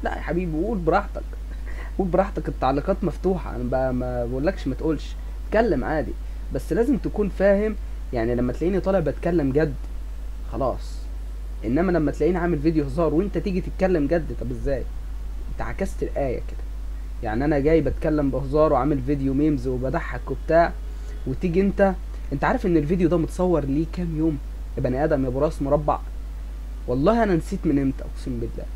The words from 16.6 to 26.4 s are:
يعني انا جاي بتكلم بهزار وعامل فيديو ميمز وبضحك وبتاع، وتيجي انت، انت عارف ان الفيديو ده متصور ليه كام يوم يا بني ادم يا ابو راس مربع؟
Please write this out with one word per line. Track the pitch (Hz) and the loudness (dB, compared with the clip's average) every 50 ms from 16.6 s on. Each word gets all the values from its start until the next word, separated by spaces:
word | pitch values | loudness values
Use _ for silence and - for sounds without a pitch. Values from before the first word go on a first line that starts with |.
| - - - - - - - - - - - - - | -6 -6 -6 -6 -6 -6 -6 -6 -8 -8 -8 -6 -4
يعني | 113 107 113 139 | -2 0 0 2
انا | 147 160 143 | 4 4 4
جاي | 131 151 160 165 | 4 6 6 6
بتكلم | 147 135 - - - 165 151 151 143 139 | 4 4 0 0 2 2 2 4 2 2
بهزار | 127 131 139 135 135 151 151 156 147 | 2 0 -2 0 4 4 6 6 6
وعامل | 131 123 147 151 139 123 | 4 4 4 2 0 0
فيديو | 131 147 143 135 135 135 | 0 0 0 0 0 2
ميمز | 135 147 156 151 135 117 131 | 2 4 2 2 2 0 -2
وبضحك | 127 127 123 131 127 170 - - - 123 - - | -2 -2 -2 0 -2 -2 -2 -2 -6 -6 -4 -4
وبتاع، | 135 - - - 160 165 170 165 - - - - - - - - - - - 131 | -6 -6 0 4 6 6 6 4 2 -4 -6 -6 -6 -6 -8 -8 -8 -6 -4 -4
وتيجي | 131 - - 185 160 185 | -4 0 0 2 2 4
انت، | 196 202 180 - 196 196 185 - - - - - - - 139 | 4 2 4 4 4 4 4 0 -4 -8 -8 -8 -6 -4 -2
انت | 143 - | 0 2
عارف | 151 214 254 - | 2 2 2 2
ان | 196 170 160 | 4 4 4
الفيديو | 147 147 180 180 185 156 | 4 2 2 2 4 4
ده | 180 175 | 4 4
متصور | 160 139 - - 180 180 175 156 139 | 2 0 0 0 2 2 4 2 2
ليه | 135 139 147 165 165 - | 2 0 0 0 -2 -2
كام | - 180 170 160 151 | -4 -4 -2 0 0
يوم | 156 165 156 139 - - - - - - - - | 2 2 0 0 -4 -8 -8 -8 -8 -6 -6 -2
يا | |
بني | 135 131 127 127 147 | -2 0 0 2 2
ادم | 156 156 135 131 | 2 2 2 2
يا | 131 | 0
ابو | 120 131 | 0 0
راس | 143 160 156 - | 0 0 0 -2
مربع؟ | 143 139 143 151 147 151 131 - - - - - - - - - | 0 2 2 2 2 2 0 0 -2 -8 -8 -8 -8 -8 -8 -8